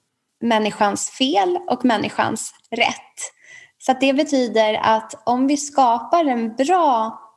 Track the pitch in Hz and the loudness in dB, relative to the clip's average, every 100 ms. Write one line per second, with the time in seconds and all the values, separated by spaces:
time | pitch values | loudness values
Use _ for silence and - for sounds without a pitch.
0 | _ _ _ _ 233 220 214 - 208 202 | _ _ _ _ 0 0 0 0 0 0
1 | - - 262 381 359 - - 247 254 208 | -8 -4 0 0 0 -2 -4 -2 0 0
2 | 208 - - 226 - - _ 233 220 - | -2 -2 -4 -4 -10 -16 _ -2 -2 -2
3 | - - - _ - - - _ - 254 | -14 -18 -18 _ -20 -20 -20 _ -4 0
4 | 269 269 302 277 240 220 214 214 220 220 | 2 2 2 0 2 2 2 2 2 0
5 | - - - 247 269 294 - - 247 240 | -2 -8 -2 0 0 0 -2 2 2 2
6 | 240 339 294 233 226 220 277 370 302 226 | 0 0 2 0 -4 -2 0 2 2 2
7 | 220 - - | -2 -8 -20